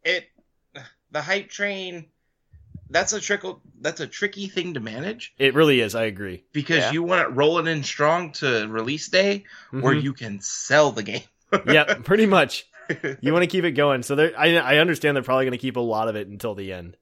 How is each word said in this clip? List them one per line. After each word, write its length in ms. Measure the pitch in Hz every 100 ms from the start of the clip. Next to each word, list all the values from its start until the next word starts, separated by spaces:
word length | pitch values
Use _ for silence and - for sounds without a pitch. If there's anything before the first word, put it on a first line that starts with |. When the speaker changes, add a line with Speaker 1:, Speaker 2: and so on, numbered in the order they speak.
Speaker 1:
it, 260 | 165 175 - _ _ _ _ 143 127 _ _
the 120 | 151
hype 280 | 151 202 196
train, 600 | - 202 190 185 175 156 _ _ _ _ - - - -
that's 240 | 160 190
a 80 | 214
trickle, 400 | - 202 185 185 _ _
that's 220 | 151 165
a 60 | 139
tricky 420 | - 202 202 196
thing 240 | 190 175
to 80 | 143
manage. 520 | 110 113 139 117 - _
Speaker 2:
It 140 | 135 131
really 240 | 156 131
is, 160 | 110 113
I 80 |
agree. 400 | 113 98 101 90 _
Speaker 1:
Because 280 | 147 143 165
Speaker 3:
Yeah. 80 | 107
Speaker 1:
you 120 | 156
want 180 | 170 180
it 100 | -
rolling 340 | 127 151 170 160
in 160 | 160
strong 500 | 135 - 147 165 170
to 340 | 143 143 117 107
release 400 | 110 113 151 -
day, 380 | 180 202 202 - - -
where 220 | 131 131 151
Speaker 2:
Mm-hmm. 80 | 139
Speaker 1:
you 80 |
can 280 | 131 113 101
sell 500 | - - - 139 147
the 120 | 110
game. 200 | 104 - - _ _ 202 -
Speaker 2:
Yeah, 280 | 156 151 202
pretty 220 | 120 208 220
much. 400 | 190 135 - - - -
Speaker 1:
<laughs> 300 | - 143 135
Speaker 2:
You 100 | 139
wanna 160 | 165 175
keep 160 | 185
it 80 | 170
going. 320 | 139 143 131
So 120 | 120 139
they're, 180 | 160 110
I, 180 | 156 170
I 200 | 127 147
understand 380 | 170 151 147 143
they're 80 |
probably 220 | 127 131 131
gonna 120 | 123
keep 200 | 131 123
a 40 |
lot 280 | 120 107 113
of 60 | 107
it 100 | 98
until 260 | 101 113
the 200 | 101 95
end. 240 | 92 87 90